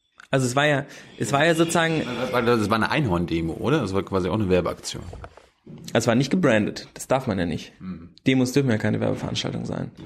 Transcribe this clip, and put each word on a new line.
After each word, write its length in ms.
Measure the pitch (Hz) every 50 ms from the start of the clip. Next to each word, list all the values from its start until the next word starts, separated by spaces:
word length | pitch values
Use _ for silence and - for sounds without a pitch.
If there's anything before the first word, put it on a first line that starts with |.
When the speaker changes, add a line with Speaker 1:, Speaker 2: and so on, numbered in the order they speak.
| _ _ _ - - -
Speaker 1:
Also 160 | - 139 131
es 100 | 120 123
war 80 | 139 147
ja, 200 | 151 147 131 135 - - - - - - -
es 120 | 123 - 139
war 120 | 139 156
ja 100 | 170 165
sozusagen 460 | 165 170 165 170 175 165 160 165 156 - 123 123 113 127 -
Speaker 2:
Weil, 160 | 123 123 117
weil 120 | 117 120 113
das 120 | 104 95
war 60 | 113
eine 140 | 110 107 -
Einhorn-Demo, 600 | 113 143 147 107 87 85 87 78 80 82 82 80 73
oder? 260 | - - 110 147 160
Das 120 | 117 92 95
war 100 | 98 87
quasi 260 | - 101 95 90 90
auch 40 | 87
eine 140 | 107 107 90
Werbeaktion. 540 | 92 87 82 - 90 - - - - - - - - - - - - - - _ _ _ - - - - - - -
Speaker 1:
Es 140 | - -
war 80 | 123 113
nicht 160 | 123 143 -
gebrandet. 580 | - 190 175 135 113 107 101 - - - - - -
Das 120 | - -
darf 200 | - 156 139 -
man 120 | 120 95 98
ja 60 | 85
nicht. 280 | 80 76 - - - - -
Speaker 2:
Mhm. 340 | 92 95 87 80 85 - - _ -
Speaker 1:
Demos 260 | 135 131 131 127 127 -
dürfen 180 | 143 135 131
ja 80 | 110 107
keine 220 | - 107 113 107
Werbeveranstaltung 640 | 110 107 104 104 - - 117 113 - - - 113 113
sein. 240 | - - 50 - 90 - - 90